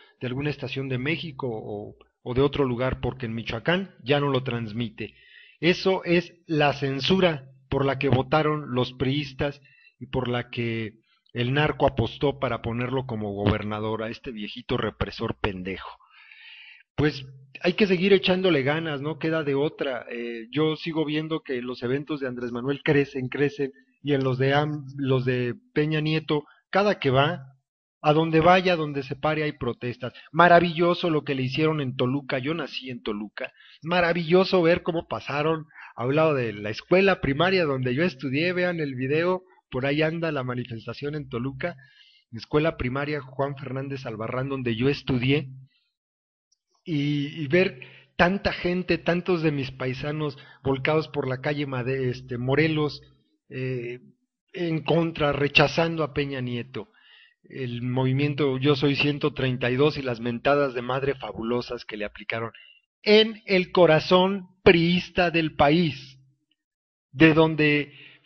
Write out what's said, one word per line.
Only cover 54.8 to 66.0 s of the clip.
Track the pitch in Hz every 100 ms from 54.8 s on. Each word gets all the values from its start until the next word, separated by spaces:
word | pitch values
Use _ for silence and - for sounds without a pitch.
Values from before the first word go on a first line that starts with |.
contra, | 151 160 165 160 147
rechazando | 135 143 147 143 170 165 165
a | 143 135
Peña | 143 135
Nieto. | 123 120 131 113 95 _ _ - _ _
El | _ 131 127 120
movimiento | 123 127 131 131 147 135 147 131
Yo | 143 139
Soy | 143 135
ciento | 147 143 147
treinta | 135 131 123 123
y | 127
dos | 151 143
y |
las | 131 113
mentadas | 120 117 139 143 139
de | 123
madre | 123 131 135 131
fabulosas | 107 98 110 123 - 120
que | - 107
le | 104
aplicaron | - 107 113 113 - - _ _ _
en | 214 214 220 214 -
el | 190 185
corazón | - 165 156 - 185 185 196 185 _
priista | - 170 165 180 - - 175
del | 165 156 -
país, | 147 165 165 -